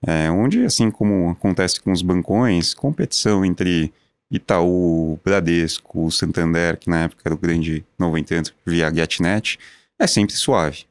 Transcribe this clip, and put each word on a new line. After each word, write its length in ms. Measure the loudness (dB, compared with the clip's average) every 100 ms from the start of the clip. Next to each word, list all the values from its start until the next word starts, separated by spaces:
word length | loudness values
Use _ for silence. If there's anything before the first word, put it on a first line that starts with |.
| -2
É, 240 | -2 0
onde, 360 | 2 2 2 0
assim 260 | 2 0
como 380 | 2 0 2 0
acontece 500 | 0 -2 0 0 -2
com 140 | -2
os 80 | -2
bancões, 720 | 2 0 0 0 2 2 0
competição 720 | -4 -4 -4 -4 -2 0 2 2
entre 480 | 0 0 0 -2 _ _ _ _
Itaú, 880 | -8 0 2 2 2 2 0 -2 -4
Bradesco, 880 | 0 0 2 0 0 -4 _ -4 -2
Santander, 680 | -2 -2 0 0 2 0 -2
que 120 | -2
na 140 | -2
época 180 | -2 -4 -6
era 80 |
o 40 | -2
grande 480 | 0 0 -2 -4 -8 _
noventa 360 | -2 -2 -2
e 40 | -4
tantos, 160 | -4 _ -4
via 280 | 0 0
Getnet, 640 | 0 -2 -2 0 0 -4 -8 -12 -20 _ _
é 80 | 0
sempre 300 | 2 0 0
suave. 480 | 0 2 2 -4 -18